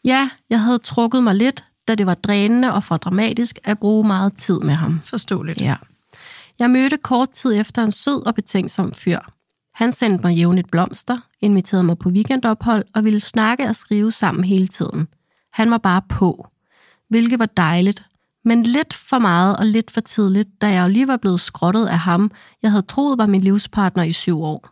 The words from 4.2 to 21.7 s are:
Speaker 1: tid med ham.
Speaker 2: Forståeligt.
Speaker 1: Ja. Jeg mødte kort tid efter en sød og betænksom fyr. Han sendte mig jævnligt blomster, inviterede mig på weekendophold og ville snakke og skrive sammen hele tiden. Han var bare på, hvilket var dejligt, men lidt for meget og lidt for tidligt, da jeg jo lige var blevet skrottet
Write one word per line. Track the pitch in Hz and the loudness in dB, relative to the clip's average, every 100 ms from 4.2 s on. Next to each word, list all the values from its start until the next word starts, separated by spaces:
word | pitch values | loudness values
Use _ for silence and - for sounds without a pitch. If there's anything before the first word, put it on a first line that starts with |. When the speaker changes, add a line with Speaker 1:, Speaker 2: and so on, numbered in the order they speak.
| 196 - | 0 -2
Speaker 1:
tid | - 175 | -4 -2
med | 151 | 0
ham. | 151 151 160 | 0 0 -4
Speaker 2:
Forståeligt. | - 240 - 190 156 160 | -4 -8 -4 -6 -6 -4
Speaker 1:
Ja. | 131 - - _ _ - - - - - | -4 -4 -8 _ _ -20 -20 -20 -20 -2
Jeg | 247 | 2
mødte | 254 269 294 | 4 2 -2
kort | - 247 262 | 0 0 0
tid | - 262 208 | -2 -2 0
efter | 214 - | -2 -2
en | 220 | -2
sød | 202 - 277 220 | -2 -4 -2 -2
og | |
betænksom | 220 - 196 185 - 175 | -4 -2 -4 -2 -4 -4
fyr. | - - - - _ _ _ _ | -4 -4 -4 -6 _ _ _ _
Han | - 233 | -2 -2
sendte | - 226 185 | 0 0 0
mig | 175 170 | 0 2
jævnligt | 170 185 175 | 2 2 0
blomster, | 165 185 - - 247 - _ | -2 -2 -6 -8 -8 -8 _
inviterede | 208 196 180 190 | 0 0 2 0
mig | 175 170 | 2 0
på | 185 | 0
weekendophold | 185 214 262 240 214 233 214 - | 0 0 0 0 0 0 0 0
og | 220 | 0
ville | 214 214 | 0 0
snakke | - 226 220 247 247 | 0 -2 0 0 -4
og | 226 | -4
skrive | - 208 214 | -2 0 0
sammen | - 185 165 | 0 -2 0
hele | 185 190 190 | 0 2 0
tiden. | - - 151 160 _ _ _ _ | -4 -6 -4 -6 _ _ _ _
Han | - 226 | -2 0
var | 233 | 2
bare | 196 180 - | 2 0 -2
på, | - 185 - - _ _ _ _ _ _ | 0 0 0 -14 _ _ _ _ _ _
hvilket | 226 233 247 | 0 2 0
var | 220 | 0
dejligt, | - 160 175 190 202 - _ _ _ | 0 2 2 2 -2 -12 _ _ _
men | 226 233 | 0 2
lidt | 226 262 320 | 2 0 -2
for | - - 254 | -8 -4 0
meget | 214 170 190 - | 2 4 2 2
og | 214 | 2
lidt | 220 220 | 0 -2
for | - | -6
tidligt, | - - 202 190 208 _ | -4 0 2 2 -2 _
da | 208 | 0
jeg | 185 | 2
jo | 180 | 2
lige | 208 269 | 2 2
var | 247 | 0
blevet | 202 175 | 0 -2
skrottet | - - 170 | -4 -2 0